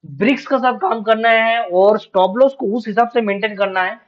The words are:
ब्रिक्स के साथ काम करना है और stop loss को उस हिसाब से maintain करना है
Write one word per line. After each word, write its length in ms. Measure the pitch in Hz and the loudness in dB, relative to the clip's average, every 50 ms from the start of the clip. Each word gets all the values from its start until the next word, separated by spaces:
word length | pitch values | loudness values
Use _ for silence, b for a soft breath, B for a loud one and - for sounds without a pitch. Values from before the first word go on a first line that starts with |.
| - | -18
ब्रिक्स 400 | 156 139 135 202 247 277 - - | -18 -6 -2 0 0 0 -2 -2
के 120 | - 277 254 | -4 -4 0
साथ 200 | 240 - 233 208 | 0 -2 -2 -2
काम 240 | 381 370 226 226 | -4 -4 -4 -4
करना 260 | 202 220 220 220 226 233 | 0 0 0 2 2 2
है 340 | 226 226 226 226 226 233 | 2 2 2 0 0 -2
और 360 | - - 175 185 190 202 220 202 | -4 0 2 4 4 4 4 0
stop 380 | - _ - 190 185 190 190 | -4 _ 0 2 2 2 4
loss 180 | 240 269 277 269 | 2 2 2 2
को 120 | - 262 | -2 -6
उस 220 | 202 208 247 214 226 | -4 -4 -4 -6 -4
हिसाब 200 | 196 220 233 233 | 0 0 0 2
से 120 | - 240 | 0 -2
maintain 360 | 226 202 196 202 202 214 208 | 0 0 -2 -2 -4 -6 -2
करना 260 | 190 202 196 190 185 | -2 -4 -2 0 -2
है 140 | 185 190 226 240 _ | -2 -2 -6 -10 _